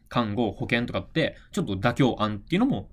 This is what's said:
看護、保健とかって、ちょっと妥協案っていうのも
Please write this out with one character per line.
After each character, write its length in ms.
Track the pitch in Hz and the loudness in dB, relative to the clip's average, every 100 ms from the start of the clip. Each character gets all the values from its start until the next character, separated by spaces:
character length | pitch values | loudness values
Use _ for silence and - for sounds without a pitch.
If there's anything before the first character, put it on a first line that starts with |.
| - | -6
看 240 | 123 113 | -2 -2
護、 180 | 104 113 | 0 0
保 140 | - 107 | -2 -2
健 180 | 117 | 0
と 80 | 120 | 0
か 60 | 98 | -4
っ 100 | - | -2
て、 280 | 160 143 - - | -2 -2 -4 -6
ち 80 | - | -4
ょ 20 | |
っ 20 | |
と 120 | 131 95 | -2 0
妥 180 | 120 | 0
協 220 | 120 131 - | 4 4 4
案 140 | 107 104 | -2 -2
っ 20 | |
て 140 | - | -2
い 40 | 190 | 2
う 20 | |
の 60 | 269 | 2
も 240 | 117 - | 0 -4